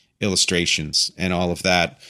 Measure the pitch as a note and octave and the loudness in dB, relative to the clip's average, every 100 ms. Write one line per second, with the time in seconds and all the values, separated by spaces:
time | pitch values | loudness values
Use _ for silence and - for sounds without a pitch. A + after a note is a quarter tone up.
0 | _ - G#2 F2+ - F2+ E2+ - D#2 - | _ -4 -2 0 2 2 0 -2 -2 -2
1 | - - F#2 F2+ F2+ E2+ F#2+ F2+ E2 - | -4 -4 -2 0 0 0 2 2 0 -4